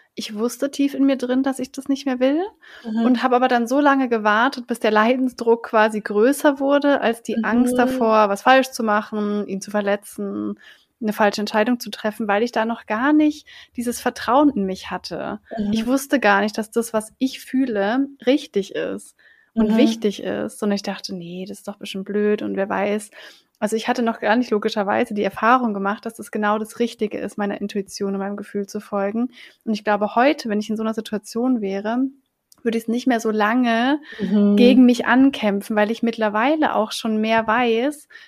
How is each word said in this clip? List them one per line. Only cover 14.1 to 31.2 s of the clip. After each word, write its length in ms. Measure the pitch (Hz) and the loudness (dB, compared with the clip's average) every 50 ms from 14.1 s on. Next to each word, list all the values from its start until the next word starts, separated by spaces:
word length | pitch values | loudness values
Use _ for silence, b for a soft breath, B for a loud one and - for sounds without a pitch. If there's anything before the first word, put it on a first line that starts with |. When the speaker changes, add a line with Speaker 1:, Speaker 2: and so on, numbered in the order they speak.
| 247 - - - 240 277 302 294 | -4 -4 -2 2 4 4 4 4
Speaker 1:
in 160 | 277 202 196 | 4 2 -2
mich 260 | 190 185 - - - | -4 -4 -8 -10 -10
hatte. 480 | 185 185 - - 175 - - - 202 214 _ - - 226 | -10 -10 -10 -10 -10 -8 -8 -8 -8 -10 _ -14 -8 -6
Speaker 2:
Mhm. 140 | 202 202 | -4 -2
Speaker 1:
Ich 160 | 214 220 220 240 | -2 -2 0 0
wusste 320 | 262 269 269 - 294 269 | -2 -2 0 0 -2 2
gar 220 | - 208 202 196 | 4 4 4 4
nicht, 160 | 202 214 208 - | 2 0 -2 -4
dass 140 | 214 - | -8 -4
das, 220 | - 233 226 - - | -4 -4 -4 -2 -4
was 200 | 214 214 - _ - | -4 -4 -4 _ -4
ich 220 | 262 262 - - | -4 -4 -4 -6
fühle, 680 | - - - 254 269 262 214 202 196 202 233 262 277 277 - - - | -14 -4 -2 -2 -2 0 -2 -2 -2 0 0 0 -2 -2 -6 -6 0
richtig 500 | 240 277 294 - - - 202 196 - - | 2 2 2 0 -2 -4 -4 -4 -4 -6
ist 400 | 151 165 185 190 208 - - _ b b b b b b b b | -6 -6 -6 -6 -10 -12 -16 _ b b b b b b b b
und 180 | 226 214 208 | 0 2 2
Speaker 2:
Mhm. 60 | 220 226 | 4 6
Speaker 1:
wichtig 440 | 277 311 226 - - 208 196 - | 4 4 4 0 -2 -2 -2 -2
ist. 400 | - 185 208 202 - 214 - - | -6 -6 -4 -4 -6 -8 -8 -4
Und 120 | 220 208 202 | -2 -2 -2
ich 100 | 196 202 | -2 -4
dachte, 320 | 202 190 - - - 196 | -6 -8 -8 -10 -12 -12
„Nee, 300 | 180 170 170 175 185 185 202 | -12 -12 -12 -10 -12 -10 -12
das 120 | 196 - | -14 -14
ist 80 | - 202 | -14 -16
doch 80 | 196 - | -14 -14
bestimmt 260 | - - - 190 190 | -14 -12 -10 -10 -8
blöd 380 | - 196 208 208 208 208 208 | -4 -2 0 2 2 0 0
und 160 | - 202 196 190 | -2 -4 -4 -4
wer 100 | 196 208 | -2 -2
weiß.“ 440 | 196 190 196 202 208 214 208 - B B B B B B B B B - | -2 -2 -2 -2 -2 -4 -6 -10 B B B B B B B B B -6
Also 180 | 220 208 220 220 | -4 -2 -2 -2
ich 100 | - - | -2 -2
hatte 140 | 247 254 | -2 0
noch 180 | 233 226 220 - | 0 -2 -2 -2
gar 160 | - 208 214 | 0 0 0
nicht 160 | 247 247 - | 0 0 0
logischerweise 640 | 226 208 214 214 - 220 196 196 208 220 233 - 208 | -2 -2 -2 -2 -2 -2 -2 0 0 0 0 -2 -2
die 100 | 208 202 | -2 -2
Erfahrung 500 | 196 - - - 220 254 262 247 226 202 | -4 -2 0 2 4 4 4 4 0 -2
gemacht, 320 | 196 196 196 214 233 - | -2 -2 -2 -4 -4 -8
dass 100 | 233 - | -14 -14
das 160 | - 208 - | -14 -16 -10
genau 260 | - 220 214 208 214 214 | -6 -2 0 0 0 0
das 220 | 214 214 - - | -4 -8 -4 -4
Richtige 380 | 240 233 - - 220 208 208 - | -4 -4 -2 -6 -6 -6 -6 -6
ist, 200 | - 208 - - | -8 -8 -6 -4
meiner 240 | 202 202 202 - | -4 -4 -4 -6
Intuition 520 | 202 202 - 208 196 - - - 202 196 196 | -8 -6 -6 -6 -8 -8 -8 -8 -6 -4 -4
und 60 | 196 | -4
meinem 180 | 190 202 202 202 | -6 -6 -8 -10
Gefühl 300 | 202 - - 202 196 - | -12 -8 -6 -8 -8 -6
zu 140 | - 214 | -10 -12
folgen. 500 | - - 208 202 196 202 208 226 240 247 B B B B B B - | -10 -6 -4 -2 -2 -2 -2 -2 -4 -4 B B B B B B -6
Und 100 | 226 214 | -4 -4
ich 120 | 208 - | -4 0
glaube, 300 | 220 208 202 208 202 - | -2 0 0 0 0 2
heute, 340 | 233 247 285 311 294 - 226 | 2 4 4 2 0 -4 -4
wenn 100 | 202 214 | -4 -4
ich 100 | 208 - | -4 -4
in 60 | 214 | -6
so 80 | 220 220 | -4 -4
einer 100 | 220 220 | -4 -4
Situation 680 | 226 214 - 220 202 | -6 -8 -6 -8 -8